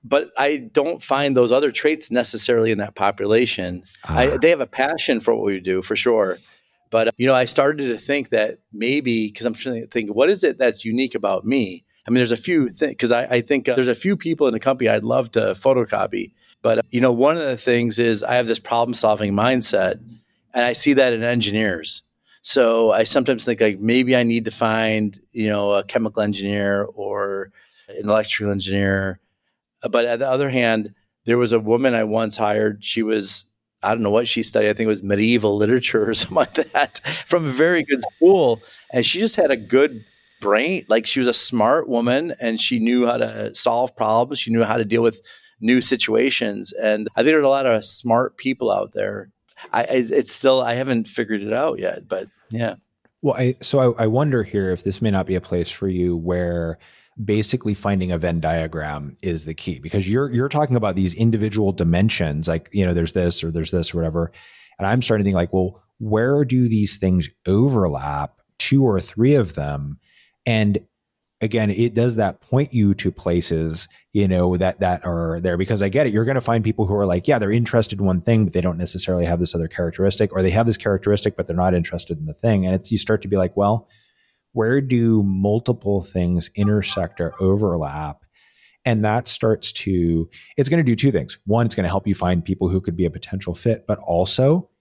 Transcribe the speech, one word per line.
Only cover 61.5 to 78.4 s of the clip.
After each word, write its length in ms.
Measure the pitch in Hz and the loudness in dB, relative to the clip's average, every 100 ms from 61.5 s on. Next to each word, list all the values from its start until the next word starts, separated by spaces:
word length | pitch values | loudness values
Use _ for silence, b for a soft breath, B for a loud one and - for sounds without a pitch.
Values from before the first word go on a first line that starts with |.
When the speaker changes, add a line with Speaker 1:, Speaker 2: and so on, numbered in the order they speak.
| 104 98 | 0 0
Speaker 2:
dimensions, 760 | 95 85 85 107 - 80 73 82 | 2 2 2 2 0 -2 -2 -2
like, 180 | 82 - | -4 -4
you 120 | 101 92 | -2 0
know, 80 | |
there's 200 | 87 82 | 0 0
this 280 | 95 87 - | 0 0 -2
or 100 | 85 | -4
there's 200 | 82 80 | -4 -2
this 220 | 90 80 | -2 -2
or 40 | 85 | -2
whatever. 360 | 82 82 85 B B B B B | -2 -2 -4 B B B B B
And 80 | 196 | 0
I'm 160 | 131 | 0
starting 220 | 123 110 | 0 0
to 40 | 101 | 2
think, 60 | 92 | 0
like, 180 | 87 | 0
well, 280 | 95 92 - _ _ | 0 -2 -6 _ _
where 440 | 110 107 123 143 | -2 0 2 2
do 240 | 139 127 120 | 2 2 2
these 300 | 110 101 - | 2 0 0
things 320 | 95 92 80 _ - | 0 0 0 _ 0
overlap, 960 | 101 135 123 90 69 71 71 71 _ _ _ | 2 4 2 0 -2 -4 -6 -8 _ _ _
two 240 | - 139 | 0 2
or 160 | 131 98 | 4 0
three 360 | 85 - 123 143 | -4 0 4 4
of 200 | 95 78 | 2 -4
them? 420 | 71 71 71 73 b b b b - | -6 -6 -8 -12 b b b b -2
And 340 | 110 104 101 - _ _ _ _ _ | 2 2 0 -4 _ _ _ _ _
again, 280 | 110 117 107 | -4 0 -2
it 240 | 98 117 | 0 0
does 220 | 110 120 113 | 2 0 0
that 240 | 98 - | -2 -2
point 320 | _ 127 147 | _ -2 0
you 200 | 123 101 95 | 2 2 2
to 160 | 95 | -2
places, 760 | - 90 87 - 82 80 80 - b b | -4 -2 -2 0 -2 -4 -6 -12 b b
you 140 | 104 98 | -2 0
know, 280 | 92 90 90 | 2 2 2
that, 220 | 92 - | -2 0
that 260 | 92 90 90 | -2 -2 -4
are 340 | 85 82 85 | -4 -4 -2
there, 160 | 90 87 | -2 -2
because 240 | 95 107 | -2 -2
I 80 | 98 | 0
get 180 | 113 151 | 0 0
it. 60 | |
You're 100 | 104 113 | 0 0
gonna 140 | 135 | -2
find 220 | 120 117 | 0 0
people 220 | 110 107 98 | 0 -2 0
who 80 | 104 | 0
are 100 | 101 | 2
like, 220 | 90 113 | 0 2
yeah, 100 | 131 | 0
they're 140 | 101 | 2
interested 480 | 113 117 120 107 98 | 0 2 0 0 0
in 60 | 98 | 0
one 160 | 90 | 0
thing, 240 | 85 113 | 2 2